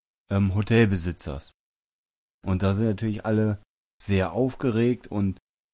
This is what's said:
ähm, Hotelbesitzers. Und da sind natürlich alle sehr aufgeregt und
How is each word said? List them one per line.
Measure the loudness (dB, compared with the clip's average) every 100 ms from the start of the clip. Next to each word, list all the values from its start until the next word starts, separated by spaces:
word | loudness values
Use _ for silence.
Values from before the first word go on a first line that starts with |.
| _ _ _
ähm, | 0 2
Hotelbesitzers. | 0 2 4 4 2 -2 -6 -8 -10 -12 _ _ _ _ _ _ _ _ _ -4
Und | 0
da | 0
sind | 0 0
natürlich | -2 -4 -4 -2
alle | 0 0 -2 _ _ _ _
sehr | -2 0 0
aufgeregt | 0 -2 0 0 2 2 0 -4
und | -2 -2 -4 _ _ _